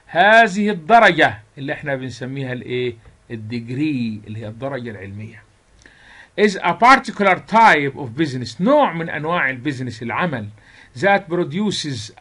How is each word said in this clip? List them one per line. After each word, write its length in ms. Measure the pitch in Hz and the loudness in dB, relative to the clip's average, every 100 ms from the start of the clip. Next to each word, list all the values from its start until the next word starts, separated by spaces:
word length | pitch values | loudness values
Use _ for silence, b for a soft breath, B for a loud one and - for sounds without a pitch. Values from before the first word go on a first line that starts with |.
| _ | _
هذه 640 | 160 196 226 220 190 208 | 2 6 6 6 2 -2
الدرجة 720 | 185 151 233 208 156 139 104 - - | -2 4 6 6 6 2 0 -12 -12
اللي 160 | 139 | -10
احنا 220 | 147 143 135 | -8 -6 -6
بنسميها 580 | 127 - 131 135 131 | -6 -10 -10 -8 -8
الايه؟ 420 | 127 123 123 123 110 b b - | -8 -6 -4 -4 -6 b b -16
الديجري، 920 | 117 107 120 117 127 156 135 117 107 104 | -14 -10 -10 -8 -4 -2 -2 -4 -6 -12
اللي 120 | 110 | -12
هي 80 | 107 | -12
الدرجة 440 | 113 135 135 120 | -10 -10 -8 -10
العلمية. 520 | 98 101 104 110 113 _ _ _ _ B B B B B - | -12 -14 -14 -16 -18 _ _ _ _ B B B B B 0
Is 120 | 208 | 0
a 200 | 185 180 | 0 -4
particular 640 | 170 240 262 - 190 196 165 - | 2 6 6 4 -2 0 0 0
type 440 | 220 220 156 139 120 | 4 6 6 2 -4
of 260 | 127 120 | -8 -4
business. 400 | 160 127 117 - | -4 -4 -8 -2
نوع 320 | 196 294 233 | 2 4 2
من 160 | 165 165 | 0 -6
أنواع 400 | 151 151 175 135 | -6 -4 -2 -2
البيزنس، 540 | 127 147 123 127 107 | -4 -6 -6 -8 -8
العمل. 440 | 117 113 180 127 104 107 b b b 120 | -8 -4 -4 -4 -8 -14 b b b -2
That 220 | 190 202 190 | 2 2 0
produces 840 | 175 156 170 214 - 147 117 104 - | -4 -4 -2 -4 -4 -6 -8 -10 -8